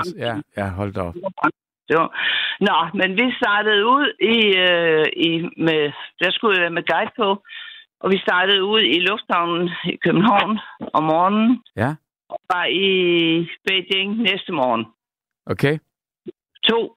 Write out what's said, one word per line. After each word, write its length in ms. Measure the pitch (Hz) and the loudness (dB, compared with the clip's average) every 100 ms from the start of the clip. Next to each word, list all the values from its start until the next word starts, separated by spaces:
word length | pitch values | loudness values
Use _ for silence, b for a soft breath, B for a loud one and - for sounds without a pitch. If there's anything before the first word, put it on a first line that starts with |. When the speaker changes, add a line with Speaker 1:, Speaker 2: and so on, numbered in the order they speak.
Speaker 1:
firs? 100 | 175 | -2
Speaker 2:
mange. 120 | 170 117 | -6 -6
Speaker 1:
Ja, 80 | 107 - - | -6 -8 -6
ja, 60 | 98 | -6
hold 220 | 92 101 | -4 -6
da 80 | 95 | -6
op. 140 | 87 | -8
Speaker 2:
Det 80 | - | -8
var 120 | 190 - | -10 -4
mange. 140 | - - _ _ - | -4 -4 _ _ -2
Det 80 | 160 | 0
var, 80 | 160 B B B B B 196 | 0 B B B B B 0
nå, 80 | 160 165 190 | 0 -2 -2
men 100 | 185 190 | -2 0
vi 60 | 254 233 | -2 0
startede 460 | 226 202 214 208 220 | 0 0 2 2 2
ud 200 | 269 277 - 208 | 2 0 0 2
i, 20 | 226 208 190 180 | 4 4 4 2
øh, 380 | 175 165 156 151 - 165 | 2 2 2 2 0 0
i, 0 | 165 175 - 165 | 0 -4 -2 0
med, 260 | 156 147 - B - | 2 0 -4 B -4
der 100 | 180 | -2
skulle 240 | - 220 185 | 0 0 2
jeg 60 | |
være 80 | 170 170 | 0 -2
med 40 | 165 | -2
guide 180 | 170 220 - | 0 -2 -2
på, 120 | 202 196 B B B B B _ | -2 -2 B B B B B _
og 100 | 180 | -2
vi 80 | 190 | 0
startede 460 | - 180 190 196 | 0 0 2 2
ud 160 | 196 220 | 2 2
i 180 | 190 165 180 | 2 2 0
lufthavnen 600 | 226 - 180 170 170 175 165 | -2 -2 -2 0 0 -2 -4
i 120 | 175 - | -6 -2
København 540 | 175 160 214 202 175 214 B B - | 0 4 4 4 2 -4 B B -4
om 100 | - | 0
morgenen, 580 | 156 160 185 208 226 247 _ - | 2 2 2 4 2 2 _ -2
Speaker 1:
Ja. 140 | 123 156 _ _ - | -2 -4 _ _ -14
Speaker 2:
og 100 | - - | -10 -4
var 100 | 180 | -2
i 220 | 160 165 196 190 175 175 165 165 165 - - | -2 0 2 2 2 2 2 2 -2 -6 -4
Beijing 500 | 190 180 190 196 220 | -2 -2 -2 -2 -2
næste 360 | 202 190 - | 0 -2 -4
morgen. 320 | 165 127 113 110 _ _ _ _ _ - | -2 0 0 -4 _ _ _ _ _ -8
Speaker 1:
Okay. 320 | 98 143 156 _ _ _ _ - - _ _ - | -2 0 -2 _ _ _ _ -20 -20 _ _ 0
Speaker 2:
To, 280 | 226 214 | 0 -2